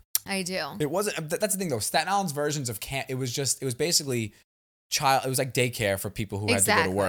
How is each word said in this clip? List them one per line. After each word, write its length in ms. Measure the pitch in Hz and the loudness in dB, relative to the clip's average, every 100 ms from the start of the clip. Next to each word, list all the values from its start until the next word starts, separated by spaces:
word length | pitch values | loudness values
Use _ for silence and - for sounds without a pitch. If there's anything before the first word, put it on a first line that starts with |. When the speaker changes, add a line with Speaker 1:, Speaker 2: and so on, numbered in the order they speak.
| - - 190 | -4 -4 -2
Speaker 1:
I 180 | 196 | -4
do. 200 | 175 185 147 165 | -2 -4 -4 -2
Speaker 2:
It 100 | 147 | -2
wasn't, 280 | 180 208 147 156 | 0 -2 -4 -4
th-, 120 | 170 | -2
that's 120 | 214 190 | 0 0
the 40 | |
thing 80 | 180 | 0
though. 100 | 113 | -2
Staten 280 | - 170 165 | 0 0 2
Island's 240 | 202 185 | 0 0
versions 380 | 139 151 147 123 | 0 0 0 -2
of 100 | 104 | -6
camp, 280 | - 139 - | -6 -4 -4
it 60 | 131 | -4
was 180 | 131 | -2
just, 280 | 131 135 - | -2 -2 -2
it 40 | 135 | -2
was 100 | 123 | -2
basically 580 | 160 175 139 120 104 - _ _ _ _ - | 0 0 0 -2 -2 -8 _ _ _ _ -6
child, 340 | - 143 135 131 | 0 4 4 2
it 40 | |
was 80 | 131 | 0
like 140 | 135 | 0
daycare 460 | 135 123 - 104 98 | 0 0 2 0 0
for 100 | 104 | -2
people 300 | - 104 101 | -4 -4 -2
who 100 | 107 | 2
had 100 | 98 | 4
to 80 | 95 | 4
go 120 | 104 | 4
to 80 | 92 | 4
work 160 | 95 | 2